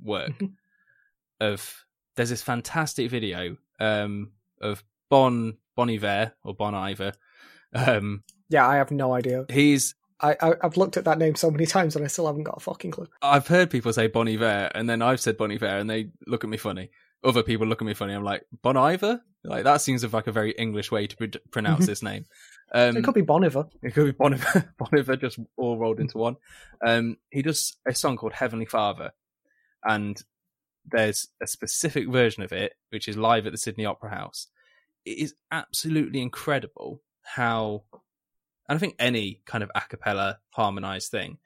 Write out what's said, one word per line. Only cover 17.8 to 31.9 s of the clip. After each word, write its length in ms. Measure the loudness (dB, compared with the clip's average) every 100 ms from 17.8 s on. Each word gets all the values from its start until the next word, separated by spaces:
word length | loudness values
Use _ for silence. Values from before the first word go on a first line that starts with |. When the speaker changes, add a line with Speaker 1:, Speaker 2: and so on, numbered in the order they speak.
Speaker 1:
at 20 | -4
me 80 |
funny. 200 | -4 -6
I'm 80 | -4
like, 220 | -4 -6 -8 -4
"Bon 140 | 0 4
Iver? 440 | 4 4 0 -2 _ _
Like, 220 | -8 0
that 160 | 4 4
seems 240 | 2 0 0
like 140 | -2 -2
a 40 |
very 200 | 0 0
English 400 | -2 -4 -4 -2
way 160 | -2 -2
to 80 | -6
pr-, 220 | -8 -8 _
pronounce 360 | -2 0 2 2
Speaker 2:
<laughs> 20 |
Speaker 1:
this 120 | 0
name." 240 | -6 -8 -12 -20 -20 -20 -2
Um, 240 | 4 4 4
Speaker 2:
It 60 |
could 100 | 2
be 80 | 2
Bon 220 | 4 4
Iver. 220 | 4 2 -4 -6
Speaker 1:
it 100 | -2
could 120 | 2
be 80 | 2
Bon 220 | 4 2
Iver. 380 | 2 2 2 2
<laughs> 40 | -6
Bon 100 | 2 2
Iver 200 | 2 0
just 240 | -2 -8 -12 -4
all 200 | -2 0
rolled 220 | 0 0
into 180 | -2 -2
one. 200 | -2 -2 _ -20 -20 -2 2
Um, 300 | 2 2 -6 _
he 120 | -4
does 340 | -2 -2 -4 -6 -4
a 60 |
song 220 | -2 -2 -2
called 180 | -6
Heavenly 320 | -4 -4 -4 -4
Father, 440 | 0 0 -2 -10 -14 _ _ _ _ _ _
and 380 | -2 -2 -2 -10 -16 _ _ _ _ _ -2
there's 400 | 2 2 0 -6 -10
a 40 | -10
specific 600 | -8 -6 -4 -2